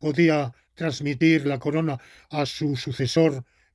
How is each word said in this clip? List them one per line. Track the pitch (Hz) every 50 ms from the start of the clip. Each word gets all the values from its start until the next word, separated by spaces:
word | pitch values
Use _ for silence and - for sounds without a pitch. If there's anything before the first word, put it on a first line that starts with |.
podía | 160 151 139 165 170 160 151 147 139 123 - _ _ _ _
transmitir | - 165 156 127 - 143 147 143 120 165 160 165 156 135
la | 143 139 127
corona | - 135 143 160 160 156 131 123 - - - - _ -
a | - 151 143
su | 131 - - 160 143 139
sucesor | 123 - 143 123 - 135 123 - 165 165 156 135 131 - _ _ _ _ _